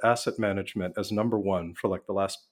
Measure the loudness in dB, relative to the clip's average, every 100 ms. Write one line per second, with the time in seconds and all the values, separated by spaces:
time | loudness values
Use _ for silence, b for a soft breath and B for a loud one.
0 | 4 4 0 0 0 0 -2 -4 -4 -4
1 | -2 0 2 2 2 0 -2 -4 -2 -2
2 | -2 -2 -2 -4 -14